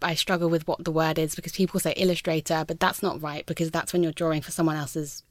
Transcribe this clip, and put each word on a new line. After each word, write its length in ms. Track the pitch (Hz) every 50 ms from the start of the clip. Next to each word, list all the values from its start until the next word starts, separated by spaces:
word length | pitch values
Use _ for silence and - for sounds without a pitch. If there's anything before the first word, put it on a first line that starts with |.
| -
I 120 | 175 165
struggle 360 | - - - 190 175 170 165
with 180 | 170 165 160 -
what 160 | 160 - 170
the 80 | 170 156
word 260 | 160 160 160 160 160
is 160 | 156 156 -
because 180 | - - 165 -
people 280 | - 190 175 - 185
say 120 | - 170 -
illustrator, 680 | - 190 185 175 165 - 180 160 160 - - 165 160 156 -
but 120 | 165 165
that's 220 | - 185 - - -
not 200 | 180 - - 151
right 240 | 151 147 151 -
because 240 | - 160 - 165 160
that's 240 | 160 165 - - -
when 80 | 180 175
you're 100 | 160 156
drawing 300 | - 170 165 156 151 -
for 80 | -
someone 260 | - - 165 160 156
else's 460 | 156 147 135 - 160 151 143 - - - _